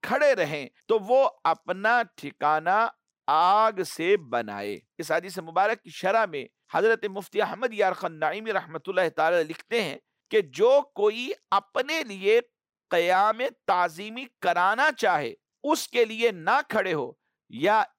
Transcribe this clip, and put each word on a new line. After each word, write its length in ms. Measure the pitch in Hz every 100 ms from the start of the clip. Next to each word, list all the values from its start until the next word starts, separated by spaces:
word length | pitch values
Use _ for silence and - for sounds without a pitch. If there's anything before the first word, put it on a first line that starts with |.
کھڑے 300 | - 254 294 240
رہیں 320 | 156 147 131 _ _
تو 100 | 220
وہ 280 | 196 254 269 -
اپنا 580 | - 165 - 185 208 240 226 -
ٹھکانہ 720 | 143 - 147 156 160 202 226 - _ _ -
آگ 540 | 151 175 208 220 202 170
سے 280 | - 165 202 143
بنائے۔ 480 | 120 110 101 101 95 _ _
اس 140 | 160
حدیث 260 | 160 185 180
مبارک 440 | 165 165 202 226
کی 60 | -
شرح 340 | - 185 220 214
میں 200 | 151 123 _ _
حضرت 320 | - 208 226 214
مفتی 360 | 196 185 208
احمد 320 | 214 202 247
یار 200 | 220 196
خان 260 | 185 185 160
نعیمی 340 | 156 185 220
رحمۃ 340 | 196 170 160 -
اللہ 220 | 185 175 -
تعالی 280 | 160 175
لکھتے 380 | 156 160 - 233
ہیں 140 | 185 139 _ _ _
کہ 100 | 214 165
جو 160 | 131 220 277 277 -
کوئی 340 | 208 220 247 - _
اپنے 500 | 196 - - 262 320
لیے 360 | 269 196 190 226 - _ _ _ _
قیام 500 | 175 170 185 208 220 254 - -
تعظیمی 600 | 180 175 160 208 226 262 _
کرانا 480 | 180 175 180 220 302 262
چاہے 360 | 214 165 131 - _ _
اس 240 | 277 320 -
کے 180 | 240 226
لیے 260 | 220 233
نہ 280 | 185 165 254 294
کھڑے 240 | 214 190
ہو 180 | 160 127 - _ _ _
یا 300 | 113 165 220 -